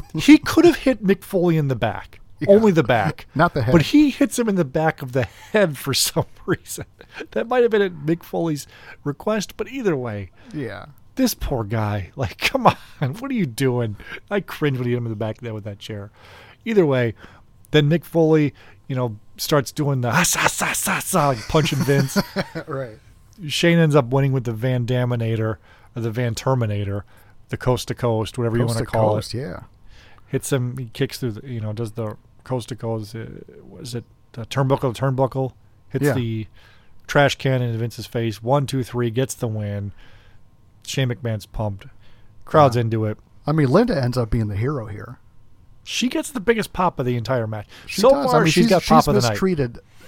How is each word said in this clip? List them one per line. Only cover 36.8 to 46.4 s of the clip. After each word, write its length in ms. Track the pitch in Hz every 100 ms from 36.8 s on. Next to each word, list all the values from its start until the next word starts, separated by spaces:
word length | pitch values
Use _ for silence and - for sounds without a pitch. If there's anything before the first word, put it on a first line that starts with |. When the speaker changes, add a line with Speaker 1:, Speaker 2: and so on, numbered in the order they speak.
| - - -
Speaker 1:
trash 300 | 147 139 -
can 240 | 139 127
in 140 | 123 113
Vince's 280 | 117 113 104
face. 340 | 120 117 101
One, 220 | 113 143 135
two, 160 | 135
three, 260 | 117 120 120
gets 220 | 113 135 -
the 120 | 117
win. 460 | 107 104 101 101 - - - - - - _ _ _ -
Shane 240 | - 127
McMahon's 360 | 120 117 107 -
pumped. 400 | - 107 98 - - - - - - -
Crowd's 300 | 160 139 117
Speaker 2:
Yeah. 60 |
Speaker 1:
into 240 | 117 110 107
it. 120 | 107 - - -
Speaker 2:
I 60 |
mean, 180 | 156 135
Linda 320 | 165 247 156
ends 160 | 120 120
up 120 | 113
being 180 | 120 110
the 80 | 101
hero 320 | 127 147 101
here. 320 | 95 104 127 - - - - - -
Speaker 1:
She 260 | - - 247
gets 220 | 320 302
the 80 | 247